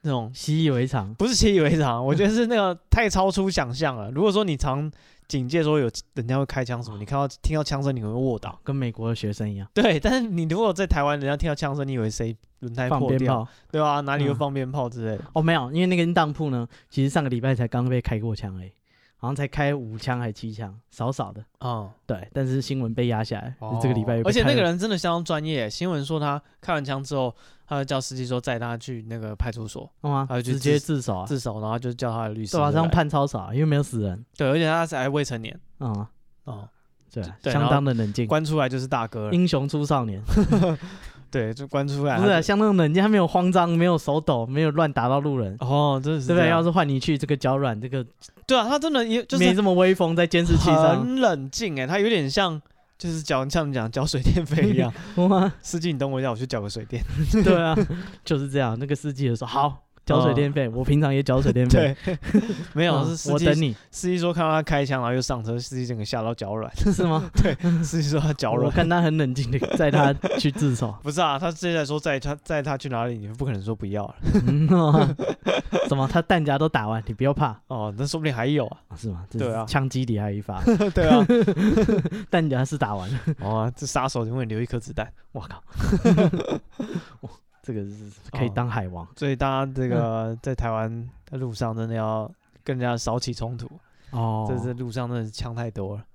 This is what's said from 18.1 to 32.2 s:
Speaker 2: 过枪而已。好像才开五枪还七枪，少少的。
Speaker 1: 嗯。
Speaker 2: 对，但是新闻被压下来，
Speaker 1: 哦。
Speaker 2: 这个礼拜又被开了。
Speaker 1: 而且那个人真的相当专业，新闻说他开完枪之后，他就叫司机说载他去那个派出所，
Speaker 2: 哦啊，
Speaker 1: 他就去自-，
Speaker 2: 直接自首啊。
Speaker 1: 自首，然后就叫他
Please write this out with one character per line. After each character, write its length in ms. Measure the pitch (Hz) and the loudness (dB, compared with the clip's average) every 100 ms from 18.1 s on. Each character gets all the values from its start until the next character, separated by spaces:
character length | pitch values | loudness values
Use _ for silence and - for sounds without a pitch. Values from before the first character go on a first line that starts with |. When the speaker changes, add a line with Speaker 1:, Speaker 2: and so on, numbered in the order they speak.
| 110 | -2
Speaker 2:
过 160 | 113 | -4
枪 220 | 107 101 92 | -6 -8 -10
而 60 | |
已。 80 | 92 _ _ _ _ _ | -14 _ _ _ _ _
好 60 | 117 | -8
像 80 | |
才 140 | 135 139 | -4 -4
开 260 | - 143 | -2 -2
五 240 | 143 117 110 | -2 -6 -10
枪 220 | - 123 | -4 -4
还 100 | 120 | -4
七 220 | 104 113 | -8 -10
枪， 200 | 107 107 104 _ | -10 -12 -14 _
少 200 | - 117 | -6 -6
少 220 | 131 107 | -4 -8
的。 120 | 98 107 _ | -10 -18 _
Speaker 1:
嗯。 320 | 127 117 101 - _ | -8 -6 -8 -16 _
Speaker 2:
对， 220 | 110 - | -8 -6
但 140 | - 131 | -4 -2
是 160 | 131 | -2
新 180 | 127 135 | -2 -4
闻 140 | 117 | -4
被 140 | 113 123 | -2 0
压 160 | 113 | 0
下 100 | 110 107 | -2 -6
来， 120 | 123 127 | -8 -12
Speaker 1:
哦。 180 | 110 113 | -6 -2
Speaker 2:
这 60 | 123 | 0
个 60 | |
礼 100 | 113 | 2
拜 120 | 110 117 | 0 0
又 60 | |
被 0 | |
开 60 | 117 | 0
了。 20 | |
Speaker 1:
而 20 | |
且 120 | 220 | 2
那 100 | 214 | 2
个 80 | 240 | 4
人 160 | 180 175 | 2 0
真 100 | 214 | -2
的 80 | 190 | -2
相 160 | 175 | -2
当 120 | 170 | -2
专 200 | 170 160 | -2 -4
业， 240 | 151 151 113 | -2 -2 -4
新 220 | - 180 | -4 -4
闻 140 | 160 | -4
说 160 | 139 160 | -2 -2
他 200 | 147 143 - _ | -2 -4 -8 _
开 120 | - | -4
完 120 | 160 | -4
枪 180 | 139 135 | -2 -6
之 140 | 135 139 | -4 -2
后， 180 | 127 - - - _ | -2 -4 -20 -20 _
他 120 | 143 | -6
就 60 | |
叫 160 | 139 139 | -2 -4
司 140 | 123 | -4
机 100 | 131 | -8
说 160 | 123 123 | -4 -4
载 200 | 123 120 | -2 -4
他 160 | 120 117 | -4 -8
去 280 | - 123 110 | -8 -10 -10
那 100 | 113 | -10
个 160 | 110 | -10
派 160 | 107 123 | -4 -4
出 160 | 117 110 | -4 -10
所， 240 | - - _ | -12 -16 _
Speaker 2:
哦 100 | 147 | -4
啊， 140 | 139 135 | -2 -2
Speaker 1:
他 80 | 123 | -4
就 60 | |
去 100 | 123 | -2
自-， 60 | 135 | 0
Speaker 2:
直 100 | 131 | 2
接 80 | 147 | 2
自 240 | - 147 | 2 -4
首 160 | 123 95 | -2 -4
啊。 80 | 98 | -4
Speaker 1:
自 100 | 135 | -4
首， 240 | 120 107 | -4 -6
然 80 | 107 | -4
后 80 | 117 | -4
就 160 | 127 | -4
叫 200 | 120 127 | -4 -4
他 160 | 113 | -2